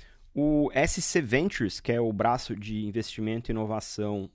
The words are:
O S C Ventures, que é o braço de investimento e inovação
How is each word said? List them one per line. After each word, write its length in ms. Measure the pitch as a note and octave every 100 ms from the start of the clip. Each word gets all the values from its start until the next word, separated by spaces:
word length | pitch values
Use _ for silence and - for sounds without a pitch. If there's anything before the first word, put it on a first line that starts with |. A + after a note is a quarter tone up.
| - - -
O 380 | D3 D3 D3+ C#3+
S 260 | C3+ D#3 -
C 180 | - F#3
Ventures, 580 | B2+ B2+ F#3+ - G#2 -
que 120 | -
é 100 | A#2
o 100 | A2+
braço 440 | G2+ A2+ B2 - G#2
de 280 | G#2 G#2+
investimento 680 | G#2 G#2+ A2 - A2 A#2 -
e 20 |
inovação 760 | A2 G#2+ A2 - - G#2 G#2 G2